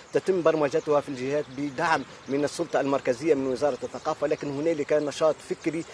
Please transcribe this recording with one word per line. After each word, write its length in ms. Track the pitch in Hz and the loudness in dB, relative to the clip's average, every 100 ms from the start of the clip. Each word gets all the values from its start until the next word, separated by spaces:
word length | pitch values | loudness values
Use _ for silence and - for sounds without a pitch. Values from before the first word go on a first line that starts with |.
| - | -2
تتم 300 | 143 - 190 | -2 2 4
برمجتها 580 | 160 160 143 - - 147 | 4 4 2 0 2 2
في 80 | 139 | 0
الجهات 360 | 127 131 147 139 131 | -4 -2 -2 -4 -6
بدعم 460 | 147 131 165 151 123 - - | -6 -2 0 0 -2 -12 -4
من 160 | 139 | -2
السلطة 360 | 143 - 165 131 | 0 -2 -2 0
المركزية 540 | 139 139 - 120 160 | 2 0 0 0 2
من 120 | 139 135 | 2 2
وزارة 320 | 120 143 123 | 0 0 -2
الثقافة. 440 | 123 123 156 156 147 | -6 -6 -4 -2 -2
لكن 240 | 151 147 139 | -2 -4 -2
هنالك 340 | 165 156 139 | 0 0 2
نشاط 420 | 151 147 - 156 - - | 0 0 0 0 0 -4
فكري 340 | 185 165 160 156 | -4 -4 -4 -8